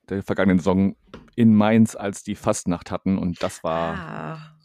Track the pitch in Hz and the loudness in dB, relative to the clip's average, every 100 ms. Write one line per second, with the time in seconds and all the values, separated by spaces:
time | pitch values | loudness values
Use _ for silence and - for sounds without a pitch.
0 | - 98 - 101 95 90 87 95 98 - | -8 -6 -4 0 2 2 2 2 2 -2
1 | _ - - - 113 107 104 113 110 - | _ -20 -8 2 4 6 6 4 2 0
2 | 101 - - 101 110 104 - 85 - 92 | -8 -8 -10 -6 -2 -2 -4 -6 -6 -6
3 | 95 95 90 82 92 - 85 82 82 82 | -2 -2 -2 -4 -6 -6 -4 -4 -4 -6
4 | 160 - - 160 - _ | -10 -12 -12 -14 -18 _